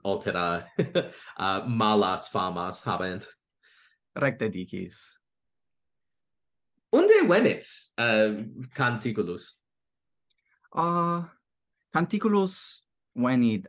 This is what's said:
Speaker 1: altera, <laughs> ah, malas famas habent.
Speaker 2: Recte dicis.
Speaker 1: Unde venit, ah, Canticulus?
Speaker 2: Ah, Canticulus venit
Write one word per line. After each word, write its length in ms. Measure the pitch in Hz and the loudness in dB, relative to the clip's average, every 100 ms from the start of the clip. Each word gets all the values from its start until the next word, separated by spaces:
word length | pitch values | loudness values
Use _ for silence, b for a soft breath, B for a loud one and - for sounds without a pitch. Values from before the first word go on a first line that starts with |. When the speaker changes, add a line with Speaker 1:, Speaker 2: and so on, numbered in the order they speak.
Speaker 1:
altera, 640 | 98 95 101 87 87 87 - - | -4 -4 -4 -2 -2 -2 -4 -4
<laughs> 600 | - 180 - - - - | -2 -4 -4 -10 -18 -8
ah, 260 | 95 95 123 | -4 -4 -4
malas 600 | 117 107 107 95 92 - | 0 2 4 2 -2 -4
famas 540 | 101 92 87 90 90 | -4 -4 -4 -8 -8
habent. 440 | - 90 92 92 - _ _ _ b b b b _ - | -6 -4 -6 -8 -14 _ _ _ b b b b _ -4
Speaker 2:
Recte 320 | 139 - 110 | -2 -2 -4
dicis. 680 | 92 92 95 90 - - - _ _ _ _ _ _ _ _ _ _ _ _ _ _ _ _ _ | -6 -8 -10 -12 -14 -20 -20 _ _ _ _ _ _ _ _ _ _ _ _ _ _ _ _ _
Speaker 1:
Unde 300 | 262 403 427 247 | 4 8 6 6
venit, 360 | 190 202 - - - - - | 6 4 0 -8 -14 -10 -2
ah, 360 | 117 107 107 104 113 127 127 | 2 4 4 0 -8 -14 -10
Canticulus? 840 | - 123 117 117 107 87 87 - _ _ _ _ _ _ _ _ _ _ _ _ | -2 0 0 -2 -4 -4 -8 -12 _ _ _ _ _ _ _ _ _ _ _ _
Speaker 2:
Ah, 560 | - 170 175 170 175 170 _ _ _ _ _ _ | -4 -2 0 -2 -2 -6 _ _ _ _ _ _
Canticulus 880 | 160 175 208 220 202 190 - - - _ _ _ | -2 0 0 2 2 2 -2 -8 -10 _ _ _
venit 540 | 120 123 127 117 107 | -2 0 4 4 2